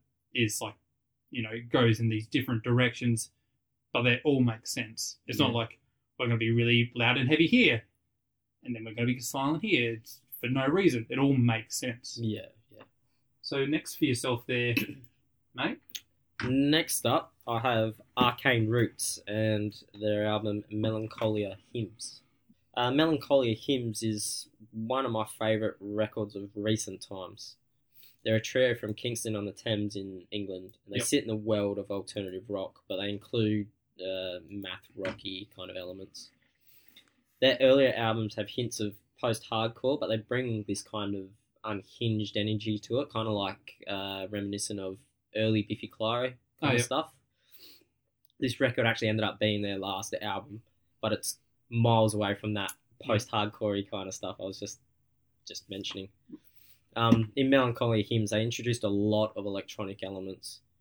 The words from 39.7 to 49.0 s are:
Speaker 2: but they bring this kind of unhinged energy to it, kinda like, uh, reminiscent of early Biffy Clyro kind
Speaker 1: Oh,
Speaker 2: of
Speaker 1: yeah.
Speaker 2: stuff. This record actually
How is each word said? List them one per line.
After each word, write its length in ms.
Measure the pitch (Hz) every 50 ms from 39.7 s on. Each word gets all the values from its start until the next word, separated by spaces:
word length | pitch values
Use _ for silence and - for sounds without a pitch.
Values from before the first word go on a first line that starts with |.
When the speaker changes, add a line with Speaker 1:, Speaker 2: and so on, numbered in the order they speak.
| 120 - - 127 143 151
Speaker 2:
but 60 | -
they 100 | 90 113 110
bring 440 | 107 - 120 123 127 123 113 107 104
this 180 | - 101 - -
kind 320 | - - 107 101 101 101
of 160 | 98 95 95 104 _ _ _ _ _ -
unhinged 720 | 110 107 98 92 - - - 120 117 110 107 107 101 - 107
energy 400 | 104 107 107 104 104 110 107 104
to 220 | - - 117 127
it, 100 | 147 147
kinda 200 | - 113 110 113
like, 520 | 107 104 101 95 101 - - - - - -
uh, 400 | - 101 98 98 98 98 98 95 95
reminiscent 500 | 104 104 101 101 101 101 - - 107 101
of 180 | 95 95 95 - _ _ _ _ _ _ -
early 260 | 110 110 110 110 110 104
Biffy 260 | - 110 - - 107
Clyro 400 | - - 110 110 117 120 127 127
kind 80 | 127 - _ _ _ - 165
Speaker 1:
Oh, 60 | 143
Speaker 2:
of 60 | 127
Speaker 1:
yeah. 60 | 120 120
Speaker 2:
stuff. 320 | - 127 147 160 - _ _ _ _ _ _ _ _ _ - - - - - _ _ _ _ _ _ _ _ _ _ _ -
This 200 | - 127 120 -
record 240 | 139 123 117 - 120
actually 220 | 113 113 -